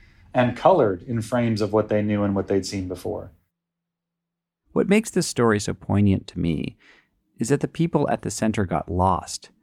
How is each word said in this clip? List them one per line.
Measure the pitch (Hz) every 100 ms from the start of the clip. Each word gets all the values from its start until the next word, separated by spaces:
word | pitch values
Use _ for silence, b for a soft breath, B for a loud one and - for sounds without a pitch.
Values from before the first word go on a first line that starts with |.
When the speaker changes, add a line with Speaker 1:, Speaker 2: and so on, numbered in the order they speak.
| b b b
Speaker 1:
and | 127 120 -
colored | 151 185 110 90
in | 131 117
frames | 110 123 117 110
of | 104
what | 107 107
they | 107
knew | 104 104
and | 101 98
what | 92
they'd | 98 90
seen | 101 92
before. | 90 95 90 95 - _ _ _ _ _ _ _ _ _ _ _ _ _
Speaker 2:
What | - -
makes | 208 220
this | 185 -
story | - 117 104
so | - 95
poignant | - 101 101 95 -
to | 87
me | 85 73 - - b b b b _ -
is | 120
that | 143
the | 151
people | - 170 151 143
at | 113
the | -
center | - 113 107 92
got | 82 -
lost. | 90 92 85 - - - _